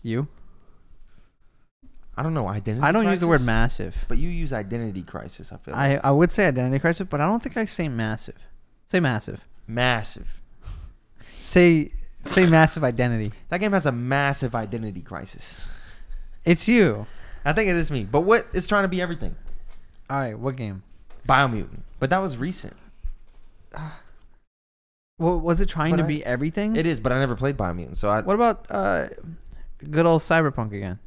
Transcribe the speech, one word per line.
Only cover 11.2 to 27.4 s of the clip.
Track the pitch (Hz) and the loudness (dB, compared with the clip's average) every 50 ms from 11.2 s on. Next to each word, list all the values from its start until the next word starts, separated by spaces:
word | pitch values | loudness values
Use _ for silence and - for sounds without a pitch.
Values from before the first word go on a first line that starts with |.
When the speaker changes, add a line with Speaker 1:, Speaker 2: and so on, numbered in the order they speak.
| - - - - | -20 -18 -16 -12
Speaker 1:
Say, | - - - 190 175 175 165 156 147 - - - - - - - - | -10 2 6 8 8 8 6 4 2 -2 -6 -8 -8 -8 -12 -14 -8
say | - - 190 185 175 | -2 2 4 6 8
massive | 165 160 160 156 - 165 151 | 8 8 8 6 4 0 -2
identity. | 127 120 117 123 123 117 113 107 101 104 - - - | -2 0 0 0 0 0 0 -2 -4 -6 -10 -10 -6
Speaker 2:
That | 165 180 | -4 -2
game | 202 214 196 | 0 2 2
has | 190 147 | 2 2
a | 151 | 2
massive | 123 120 120 123 135 139 143 139 135 - - 120 113 | -2 0 -2 -2 0 0 0 0 0 -2 -4 -4 -2
identity | 117 110 101 107 117 110 107 92 90 | -4 -4 -4 -6 -6 -6 -8 -8 -10
crisis. | - - - 78 - - - - - - - - - - - - - - - - - - - - - - - - - | -12 -12 -12 -12 -12 -12 -14 -16 -16 -16 -12 -10 -10 -10 -10 -10 -12 -16 -16 -16 -10 -8 -8 -8 -8 -10 -12 -4 4
Speaker 1:
It's | 165 175 - - - | 4 4 4 6 4
you. | 240 240 202 151 107 104 104 - - - - - - - - | 6 6 6 6 4 0 -6 -10 -10 -12 -12 -12 -12 -4 -2
Speaker 2:
I | 143 156 | 0 2
think | 202 220 190 | 2 2 2
it | 175 | 2
is | 170 160 156 | 2 2 0
me. | 151 127 104 | -2 -4 -4
But | 95 113 147 | 0 0 2
what | 170 190 226 233 - - - | 4 6 4 4 4 0 -4
is | 180 175 - | -4 -2 0
trying | 208 202 196 | 2 2 2
to | 190 | 2
be | 180 180 | 0 -2
everything? | 180 175 170 - 107 - 185 - - - - - - - - - - - - - - - | -2 -4 -4 -4 -4 -4 -4 -6 -8 -6 -6 -6 -6 -8 -12 -12 -14 -16 -20 -20 -12 -6
Speaker 1:
All | 135 139 | -4 -2
right, | 135 120 107 107 | -2 -4 -6 -4
what | 117 135 131 | -6 -6 -4
game? | 123 120 104 98 95 - - - - - - - - - - | -4 -8 -8 -8 -10 -14 -18 -20 -20 -18 -16 -16 -12 2 4
Speaker 2:
Biomutant. | 135 131 143 131 117 110 - - - - - - - - | 6 6 6 4 2 -2 -4 -6 -10 -14 -14 -14 -6 -4
But | 135 135 | 0 0
that | 180 190 | 0 0
was | 190 185 135 117 | 0 -2 -4 -4
recent. | 131 175 185 - - - - - - - - - - - - - - - - - - - - - - - - - 156 156 - - - - - - - - - _ _ _ _ _ _ _ _ _ _ _ _ _ _ _ _ _ | -6 -6 -6 -8 -12 -16 -16 -18 -20 -20 -20 -8 -8 -8 -8 -8 -14 -20 -20 -20 -20 -20 -20 -20 -20 -16 -12 -12 -12 -12 -12 -16 -18 -20 -20 -20 -20 -20 -20 _ _ _ _ _ _ _ _ _ _ _ _ _ _ _ _ _
Speaker 1:
Well, | 165 170 180 170 | 0 0 2 2
was | 165 170 175 165 | 2 2 4 4
it | 202 - | 4 2
trying | - 160 151 160 | 2 0 0 2
Speaker 2:
But | 170 170 | 2 2
Speaker 1:
to | 160 | 2
Speaker 2:
I | 151 | 0
Speaker 1:
be | 151 151 - | 0 -4 -2
everything? | - 123 123 139 160 160 - 202 214 220 | -2 -2 0 0 -2 -2 -2 -2 0 0
Speaker 2:
It | 220 160 | 2 2
is, | 170 160 120 | 0 0 0
but | 110 131 | 0 0
I | 123 131 | 2 2
never | 139 131 123 | 2 0 0
played | 107 | 0